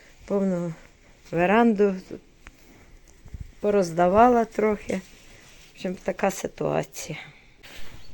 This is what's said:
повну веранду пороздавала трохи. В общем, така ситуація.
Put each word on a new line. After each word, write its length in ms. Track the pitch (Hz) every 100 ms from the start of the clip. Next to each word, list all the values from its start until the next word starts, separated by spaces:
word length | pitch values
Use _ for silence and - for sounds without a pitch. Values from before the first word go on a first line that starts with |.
| - - -
повну 480 | 196 196 175 175 160 - _ _ _ -
веранду 640 | 165 175 220 233 202 202 185 - - _ _ - _ - - - - _ - - - - -
пороздавала 840 | 208 202 175 165 180 208 247 240
трохи. 560 | 226 - 214 208 - 190 - - - - - - -
В 20 |
общем, 220 | - 190 185
така 260 | - - 196
ситуація. 880 | - - - 151 156 151 - - 156 - - - - - - - - -